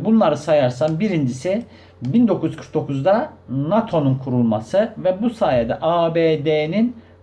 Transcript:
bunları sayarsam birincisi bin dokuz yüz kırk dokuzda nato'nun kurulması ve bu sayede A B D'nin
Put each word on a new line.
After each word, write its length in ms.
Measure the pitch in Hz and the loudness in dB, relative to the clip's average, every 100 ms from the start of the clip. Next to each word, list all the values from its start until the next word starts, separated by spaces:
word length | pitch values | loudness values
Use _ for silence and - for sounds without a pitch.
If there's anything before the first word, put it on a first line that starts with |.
bunları 320 | 202 220 175 139 | 4 4 4 0
sayarsam 640 | 165 151 123 123 156 160 | 2 2 2 0 -2 0
birincisi 640 | 214 165 127 123 180 214 - - - - | 0 0 -2 -2 -4 -4 -6 -16 -20 -10
bin 260 | 123 226 226 | -2 2 2
dokuz 220 | 165 160 | 2 -4
yüz 100 | - | -6
kırk 140 | - | -6
dokuzda 560 | 156 135 139 156 214 311 - - | -6 -4 0 2 2 0 -10 -8
nato'nun 680 | 131 147 214 220 165 135 | -4 0 0 0 0 0
kurulması 800 | 131 123 123 117 107 - - 330 - | 0 0 0 2 0 0 0 0 -2
ve 240 | 185 185 | -2 0
bu 80 | 240 | -2
sayede 480 | - 170 127 117 - | 0 0 2 0 -2
A 340 | 160 170 165 | 0 0 0
B 300 | 165 160 156 | 2 2 2
D'nin 520 | 151 151 151 202 240 - - - | 0 0 0 0 0 -2 -18 -20